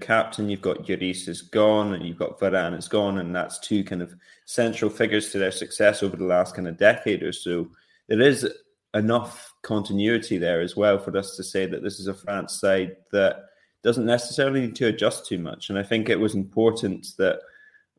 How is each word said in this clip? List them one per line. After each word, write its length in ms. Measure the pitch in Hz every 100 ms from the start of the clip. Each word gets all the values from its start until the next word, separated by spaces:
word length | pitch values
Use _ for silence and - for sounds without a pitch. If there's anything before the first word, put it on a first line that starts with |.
captain, 480 | - 113 - - 104
you've 140 | 98
got 220 | 95 -
Lloris 440 | - 90 92 90 -
is 140 | 85
gone, 520 | - 110 107 107 104
and 120 | 90 85
you've 120 | 85
got 220 | 85 -
Varane 360 | 98 92 85 87
is 120 | -
gone, 300 | 104 101 98
and 160 | 85
that's 240 | 90 80 -
two 260 | - 104
kind 160 | 95 90
of 140 | 87 - _ _ -
central 440 | - 117 110 107
figures 400 | - 110 107 -
to 80 | 98
their 120 | 92
success 520 | - 85 - 104 104
over 140 | 98 90
the 80 |
last 300 | 92 90 92
kind 120 | - 87
of 120 | 85
decade 440 | 101 120 113 95
or 100 | 78
so. 360 | - 90 87 85 _ _ _ -
There 140 | 110
is 280 | 139 127 123 - _ _ _
enough 580 | 107 107 120 123 - - _
continuity 760 | - 107 98 98 107 117 - 92
there 240 | 85 85
as 120 | 87
well 240 | - 104 98
for 160 | - 98
us 200 | 98 -
to 80 |
say 220 | 92 95 92
that 160 | 85
this 180 | 98 98
is 60 | 95
a 80 |
France 440 | 92 - 98 85 -
side 380 | 98 95 90 - -
that 320 | 101 95 - - _ _ _
doesn't 240 | 117 120 113
necessarily 560 | 120 - - 139 135
need 140 | 120 117
to 100 | 120
adjust 400 | 110 104 - -
too 120 | 92
much. 300 | 80 - -
And 100 | 98
I 40 |
think 260 | 98 113 110
it 100 | 98
was 160 | 107
important 720 | 101 98 - 113 110 101 92 - -
that 220 | 92 - - - - _ _